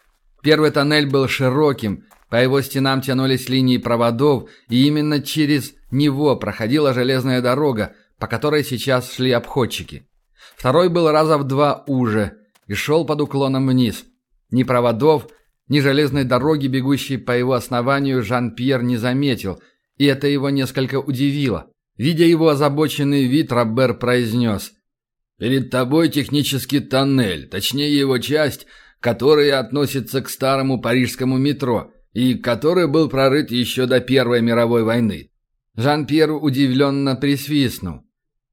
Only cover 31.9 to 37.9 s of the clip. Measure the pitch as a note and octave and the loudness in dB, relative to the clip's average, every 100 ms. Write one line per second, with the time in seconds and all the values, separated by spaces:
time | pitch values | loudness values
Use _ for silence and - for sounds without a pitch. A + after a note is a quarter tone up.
31.9 | _ _ - B2+ A#2 A#2+ A2+ D3 F3+ E3 | _ _ -2 0 0 -2 0 0 2 2
32.9 | D#3 D3+ C3 C3+ C#3+ D3+ B2 A2+ B2+ B2 | 2 0 2 2 2 0 -2 -2 -2 2
33.9 | B2+ B2+ C3 A#2+ A#2+ A#2 A#2 A#2 A#2 A2 | 0 2 0 2 2 2 2 2 2 2
34.9 | A#2+ A2+ E2 - _ _ _ _ - C3 | 0 0 -4 -12 _ _ _ _ -4 -2
35.9 | D3+ C3+ D3+ D3+ D3+ D3 C3 C#3 B2+ C#3+ | 0 0 2 2 0 -2 0 0 2 2
36.9 | C#3 C#3 B2+ C#3+ C#3 C#3 D3 B2+ - F2+ | 0 -2 -2 -2 -2 -2 0 0 -4 -10